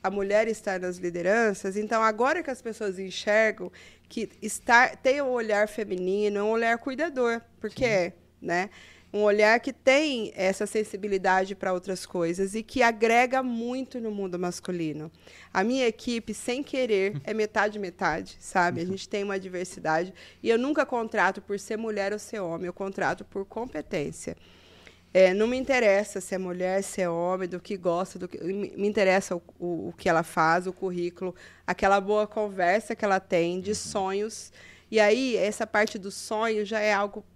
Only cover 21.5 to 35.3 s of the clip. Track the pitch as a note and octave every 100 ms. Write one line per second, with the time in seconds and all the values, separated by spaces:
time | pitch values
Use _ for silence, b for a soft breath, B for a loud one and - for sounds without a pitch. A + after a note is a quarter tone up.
21.5 | G3+ - A3 A3+ G#3 G3 G#3 - A3 F3
22.5 | E3+ F3+ - G3 G3 D3+ E3+ G3+ G3+ G3
23.5 | - B3+ D4+ - F3+ D3+ D#3+ - - B
24.5 | B B B B B _ F#3 F#3 G3 A3
25.5 | B3+ C4 B3+ A3 G3 G#3 G3 - F#3+ F#3
26.5 | F3+ F#3 F#3+ G3+ - F3+ E3+ F3 F#3 F#3
27.5 | F3+ - G3 F3 E3+ F#3+ F#3 F3+ - E3+
28.5 | G3 G3 - G3+ G#3+ F#3+ F#3 - F3 -
29.5 | _ F3 E3+ G2+ - F#3 E3 E3+ - D#3+
30.5 | E3+ F#3 F3+ F#3 F3+ F3 F3 F#3 F3 B
31.5 | B - - G3 G3+ G3 G#3+ G#3+ - G#3
32.5 | F#3+ F3 G#3 - A3+ G#3 F#3+ - F3 E3+
33.5 | F3+ F#3+ G#3 - G#3 F#3+ G3 G#3+ - -
34.5 | B B B B G#3+ G#3 A#3 C4